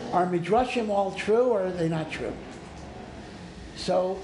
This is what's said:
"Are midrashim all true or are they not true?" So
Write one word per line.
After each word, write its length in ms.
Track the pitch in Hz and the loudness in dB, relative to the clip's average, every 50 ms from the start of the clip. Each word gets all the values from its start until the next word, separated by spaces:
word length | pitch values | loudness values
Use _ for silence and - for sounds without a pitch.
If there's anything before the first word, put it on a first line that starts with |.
| - - - | -6 0 2
"Are 140 | 180 180 | 2 4
midrashim 600 | 180 180 170 170 175 208 240 254 254 - 247 220 208 | 4 2 0 2 4 4 4 4 4 0 0 0 2
all 240 | 202 202 196 190 175 | 2 2 2 0 -2
true 320 | 175 - 202 214 233 254 | -2 2 4 4 6 6
or 180 | 254 226 196 185 | 6 4 4 2
are 60 | 185 | 0
they 180 | 175 180 165 165 | 0 0 0 2
not 220 | 165 160 156 - | 2 0 -2 -2
true?" 220 | - - 127 104 - - - - - - - - - - - - - - - - - - - - - - - - - - - - - | -4 -4 -4 -4 -4 -6 -8 -12 -12 -14 -14 -14 -14 -14 -14 -14 -12 -12 -12 -12 -14 -14 -14 -14 -14 -14 -14 -14 -14 -14 -14 -12 -12
So 420 | - - 185 180 185 185 185 190 190 | -6 -2 2 2 4 4 2 0 -4